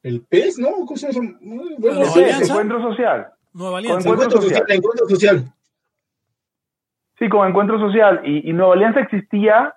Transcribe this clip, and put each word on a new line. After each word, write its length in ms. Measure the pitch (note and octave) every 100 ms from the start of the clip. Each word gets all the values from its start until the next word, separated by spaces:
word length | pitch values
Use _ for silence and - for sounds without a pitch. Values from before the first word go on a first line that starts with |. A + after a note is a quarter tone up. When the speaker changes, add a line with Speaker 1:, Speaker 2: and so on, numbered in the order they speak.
Speaker 1:
¿El 200 | B2+ A#2+
pes? 360 | _ F4 F4+ D#4
¿No? 120 | C4 G4+ B3+
¿Cómo 100 | D4
se 160 | C#4+
llama? 200 | B3 A3+ -
Bueno, 380 | G3+ A#3 F4 C#4+
Speaker 2:
Nueva 260 | A3+ C#4+ -
Speaker 1:
sí, 140 | E3
Speaker 2:
Alianza. 240 | F3+ -
Speaker 1:
sí. 60 | F#3+
Speaker 3:
Encuentro 320 | A3 G#3+ A#3
Social. 440 | A#3 G#3+ A#3 B2 - _ _
Speaker 2:
Nueva 180 | F3 F#3
Speaker 3:
Con 80 | F3+
Speaker 2:
Alianza. 300 | A3+ F3+ F3
Speaker 3:
Encuentro 180 | - C4
Speaker 1:
Encuentro 140 | A3+
Speaker 3:
Social. 180 | G3 -
Speaker 1:
Social, 160 | - F#3+
Encuentro 320 | G#3+ A#3+ G3+
Social. 440 | F#3+ G3+ E3+ B2+ _ _ _ _ _ _ _ _ _ _ _ _ _ _ _ _ _
Speaker 3:
Sí, 100 | A#3
con 200 | G#3 F#3+
Encuentro 300 | G3 G#3 A3
Social. 420 | G#3 A3 G#3 F3+
Y, 240 | C#3 D3+ D#3
y 40 |
Nueva 220 | E3+ F#3
Alianza 260 | F3+ A3 B3
existía 760 | A#3 G#3 - G#3 G#3+ G#3+ C#4+